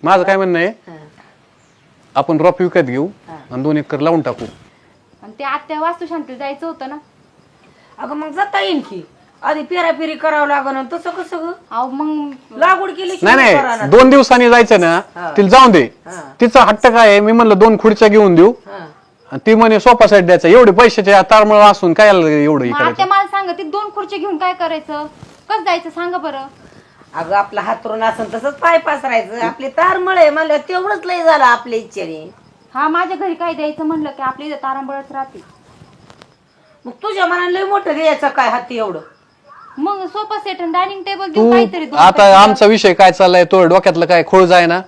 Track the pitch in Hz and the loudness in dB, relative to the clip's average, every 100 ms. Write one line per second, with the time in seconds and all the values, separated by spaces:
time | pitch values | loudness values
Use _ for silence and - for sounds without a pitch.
0 | 156 190 180 196 190 170 180 226 - 165 | 0 0 0 -2 -2 -2 -4 -8 -20 -20
1 | 151 _ _ _ _ _ _ _ _ _ | -20 _ _ _ _ _ _ _ _ _
2 | _ - 143 160 165 180 185 180 143 123 | _ -6 -4 0 0 0 -2 -2 -2 -4
3 | 165 208 _ 160 135 127 139 151 143 147 | -8 -10 _ -20 _ -8 -4 -4 -4 -6
4 | 151 170 131 120 110 - _ _ _ _ | -2 -2 -4 -10 -14 -18 _ _ _ _
5 | _ _ - - 277 285 294 311 320 339 | _ _ -20 -14 -10 -10 -10 -8 -8 -8
6 | 339 330 254 254 277 285 330 320 269 294 | -12 -12 -14 -12 -12 -12 -14 -14 -16 -16
7 | _ _ _ _ _ _ _ _ _ _ | _ _ _ _ _ _ _ _ _ _
8 | - 294 311 294 403 403 392 320 - 190 | -14 -12 -12 -8 -6 -4 -4 -6 -8 -16
9 | 160 _ _ _ - 302 302 359 330 320 | -18 _ _ _ -8 -6 -6 -6 -4 -4
10 | 320 311 311 302 294 285 269 269 262 339 | -8 -6 -4 -2 -2 -4 -4 -8 -10 -12
11 | 349 339 330 349 330 349 _ 226 254 269 | -12 -12 -12 -10 -12 -14 _ -8 -8 -8
12 | 302 302 294 262 _ 220 330 381 392 339 | -8 -8 -10 -14 _ -4 -2 -2 -4 -10
13 | 370 370 196 254 247 240 262 233 208 202 | -10 -4 2 4 4 2 0 -4 2 6
14 | 254 277 254 247 240 240 240 214 170 170 | 6 6 4 4 4 4 4 2 2 0
15 | - - 175 151 196 240 247 185 120 _ | -4 -14 -8 0 4 6 6 4 2 _
16 | - 180 - - 240 254 214 214 254 233 | -20 -18 -20 -2 2 4 4 4 2 4
17 | 226 202 208 226 226 202 220 214 220 214 | 4 4 2 2 4 4 4 4 2 4
18 | 220 208 208 170 185 240 - 196 160 _ | 4 4 4 6 4 2 -12 -20 -20 _
19 | _ _ _ 139 214 220 226 220 254 233 | _ _ _ -8 0 4 4 4 4 4
20 | 214 202 180 180 170 220 233 180 233 - | 6 4 4 2 6 6 6 6 2 2
21 | 196 202 185 220 214 214 208 202 180 160 | 2 2 4 4 4 6 6 4 0 4
22 | 214 190 160 151 147 147 127 185 294 - | 4 4 2 0 0 0 -2 -2 -2 -2
23 | 370 392 392 392 381 339 330 392 415 403 | -2 0 -2 -6 -8 -10 -10 -10 -10 -12
24 | 392 381 311 320 370 370 339 320 311 302 | -12 -10 -8 -6 -6 -6 -8 -8 -10 -12
25 | 302 _ - _ _ 427 359 349 339 311 | -12 _ -20 _ _ -8 -6 -6 -8 -10
26 | 349 359 302 285 269 _ _ _ _ _ | -8 -8 -10 -14 -16 _ _ _ _ _
27 | _ 156 165 202 202 208 196 226 226 220 | _ -12 -6 -4 -4 -6 -8 -8 -8 -4
28 | 226 220 214 226 254 285 339 330 320 285 | -4 -4 -10 -8 -10 -4 -2 0 -2 -6
29 | 269 233 - 233 233 - 269 262 349 381 | -4 -6 -6 -8 -8 -8 -10 -4 -2 -2
30 | 359 370 311 294 320 294 294 370 370 403 | -2 2 2 2 -2 -4 -4 -6 -6 -8
31 | 359 359 330 311 247 240 247 226 220 - | -6 -4 0 2 2 0 -4 -10 -10 -14
32 | 170 156 156 _ _ _ _ 254 302 330 | -12 -14 -18 _ _ _ _ -8 -4 -4
33 | 359 359 381 330 339 294 302 302 311 320 | -6 -6 -8 -8 -8 -6 -8 -8 -6 -6
34 | 302 285 262 262 294 285 269 269 269 277 | -8 -8 -10 -10 -12 -12 -10 -10 -10 -12
35 | 269 269 262 196 - _ _ _ _ _ | -12 -14 -14 -16 -20 _ _ _ _ _
36 | _ _ _ _ _ _ _ _ 240 240 | _ _ _ _ _ _ _ _ -20 -14
37 | 415 392 349 349 359 359 392 403 392 294 | -10 -6 -4 -4 -4 -6 -4 -4 -4 -4
38 | 320 294 285 277 247 240 240 240 214 165 | -2 -2 -4 -2 -4 -4 -8 -10 -8 -10
39 | 151 _ _ _ _ - - - 320 403 | -16 _ _ _ _ -20 -20 -10 -8 -8
40 | 370 415 427 427 415 370 339 339 381 392 | -10 -12 -10 -10 -10 -10 -6 -4 -4 -8
41 | 370 392 381 302 226 240 226 349 311 - | -12 -10 -6 0 2 2 0 -4 -8 2
42 | 170 190 202 190 208 202 208 214 202 175 | 2 6 6 6 6 4 2 4 2 4
43 | 190 180 185 180 175 190 175 185 185 165 | 4 4 2 4 2 2 4 4 2 -2
44 | 170 175 160 190 185 180 170 175 | 0 0 2 2 4 4 2 -2